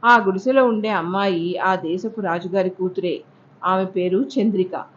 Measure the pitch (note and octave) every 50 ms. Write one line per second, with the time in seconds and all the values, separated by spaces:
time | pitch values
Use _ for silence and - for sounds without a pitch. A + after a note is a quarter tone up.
0 | - A#3 A#3+ A#3 G#3 F#3+ F#3+ F#3+ - B3+ C4 C4+ B3+ B3 A3+ G#3+ G#3 A3 G#3+ F#3
1 | E3 E3+ F#3 G3 G3+ G3 F#3 E3+ E3 F3 F3+ - C#3 F#3 F#3+ F#3 F#3 D#3+ E3+ F#3
2 | G3 A3 G#3+ A3+ G3+ F3+ E3 F3 E3+ F#3 F3 G3 F#3 F#3 F3+ - F#3 F#3 F3+ -
3 | F#3 F3 D#3 - - - - _ _ _ - _ - F3 F#3 F#3+ F#3+ F#3 F#3+ F#3+
4 | F3+ F3+ F3+ G3 C4+ C4+ - C4 G3+ A#3 G3 F#3+ F#3 F3+ - C#3+ - - _